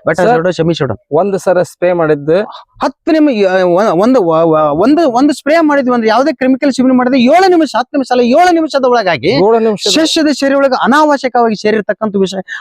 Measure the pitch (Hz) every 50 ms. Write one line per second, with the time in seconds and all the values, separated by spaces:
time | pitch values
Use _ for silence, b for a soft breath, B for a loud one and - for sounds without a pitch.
0 | B - 160 185 180 226 247 165 165 185 170 - 160 170 165 - 147 120 101 -
1 | _ _ 139 160 190 202 190 180 - 196 180 - 165 - - _ 175 180 180 175
2 | 165 151 151 143 143 151 165 190 214 B B B B _ _ - 262 294 - _
3 | _ 330 320 311 302 294 247 208 196 185 190 190 185 180 170 180 220 214 165 180
4 | 208 254 262 247 185 165 160 160 170 165 156 156 156 147 143 156 202 254 302 339
5 | 339 269 226 247 277 294 269 - - 285 311 339 320 294 294 285 254 247 247 240
6 | 220 220 208 240 277 320 262 - 262 254 262 254 302 285 247 - 247 262 254 247
7 | 254 247 277 262 233 254 311 359 392 370 359 330 311 - - 214 254 - - 285
8 | 254 - 262 254 247 233 254 320 359 359 339 330 320 269 - 277 254 254 240 240
9 | 202 180 160 123 117 170 233 - 185 214 233 226 226 226 208 - - 208 - 302
10 | 320 311 - 330 302 302 269 - 277 277 277 277 277 269 254 196 160 208 262 302
11 | 311 302 285 269 - 247 - 247 233 226 214 - - 214 214 214 196 - 202 -
12 | 220 214 190 196 190 175 190 196 - B B B